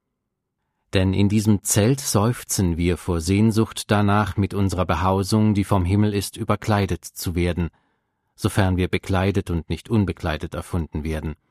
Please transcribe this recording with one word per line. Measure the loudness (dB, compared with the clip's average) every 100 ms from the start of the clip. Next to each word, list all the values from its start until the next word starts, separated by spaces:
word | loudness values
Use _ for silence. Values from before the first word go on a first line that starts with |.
| _ _ _ _ _ _ _ _ -4 0
Denn | 2
in | 2 2
diesem | 2 2 2
Zelt | 2 2 2 0
seufzen | 0 2 2 -2 -4 0 0 2
wir | 0 0
vor | -2 -2
Sehnsucht | 2 4 4 2 0 -2 -2
danach, | 2 2 2 0 -2
mit | -2 0
unserer | -2 0 0
Behausung, | 0 2 0 2 2 4
die | 2 0
vom | 0 2
Himmel | 2 2 0
ist, | -6 -8
überkleidet | -4 -4 0 0 0 -4 -8
zu | -10 -4 -2
werden, | -2 -2 -4 _ _ _ _ _ _
sofern | -4 -2 0 0 0
wir | 0
bekleidet | -4 -2 0 0 0 -2
und | -4 -4
nicht | -8 -2
unbekleidet | 0 0 -4 -6 -6 -6 -10
erfunden | -6 -6 -4 -6
werden. | -6 -6 -6 -10 _